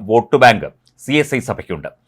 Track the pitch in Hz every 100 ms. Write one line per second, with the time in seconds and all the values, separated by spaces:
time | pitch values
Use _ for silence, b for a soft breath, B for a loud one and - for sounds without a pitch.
0 | 104 117 - 135 123 104 - _ _ _
1 | - 147 147 131 - 95 - 80 73 _